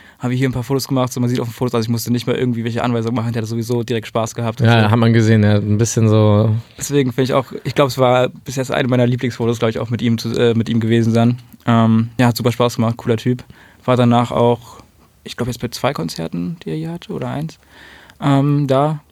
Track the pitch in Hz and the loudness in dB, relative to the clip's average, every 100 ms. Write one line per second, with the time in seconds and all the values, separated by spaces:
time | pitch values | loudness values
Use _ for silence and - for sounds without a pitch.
0 | - - 127 127 135 123 120 135 - 131 | -20 -8 -4 -2 -2 -4 -4 -4 -2 -2
1 | 127 - 120 127 117 110 123 120 113 117 | -2 -2 -2 -2 -4 -4 -4 -2 -2 -2
2 | 120 120 120 - 127 117 117 113 123 117 | -2 -4 -2 -2 -2 -2 -4 -4 -2 -2
3 | 113 123 117 117 110 117 113 120 113 117 | -2 -4 -4 -4 -6 -6 -4 -4 -2 -6
4 | 110 120 113 - 117 110 113 117 107 117 | -4 -4 -4 -4 -6 0 2 4 4 2
5 | 113 117 110 110 104 104 104 104 113 - | 4 4 4 4 4 2 2 0 0 2
6 | 110 107 107 104 110 110 - - - 143 | 2 4 4 4 2 0 -6 -12 -4 0
7 | 131 123 127 135 127 - - - 139 127 | 0 0 0 0 -2 -8 -4 0 0 2
8 | 127 127 127 - - 131 131 - 131 123 | 2 4 2 -4 -10 -8 -4 -2 0 2
9 | 120 123 127 - 117 117 117 110 113 117 | 2 0 -2 -2 -2 0 -2 -2 -4 -2
10 | 120 113 117 117 120 113 117 117 110 117 | 0 -2 -2 0 2 2 0 0 2 2
11 | 113 113 117 123 - - - 117 113 113 | 2 2 2 0 -8 -8 0 2 4 2
12 | 117 - 123 117 120 117 123 - 113 117 | 0 0 0 2 -2 0 0 0 -2 -2
13 | 120 113 123 123 - - - _ - 123 | -2 -2 0 -4 -6 -20 -20 _ 0 2
14 | 120 120 120 135 120 117 - - - _ | 4 4 2 2 2 0 -4 -20 -20 _
15 | _ _ - - 123 120 120 - 131 147 | _ _ -14 -8 -8 -6 -8 -4 -4 -4
16 | 165 - 165 175 175 170 - 156 160 170 | -6 -8 -8 -6 -6 -8 -8 -8 -8 -10
17 | - 185 127 131 160 - _ - - - | -10 -8 -6 -6 -8 -12 _ -20 -20 -20
18 | - - 143 139 143 143 139 131 147 151 | -20 -4 0 2 2 2 2 2 0 -2
19 | _ | _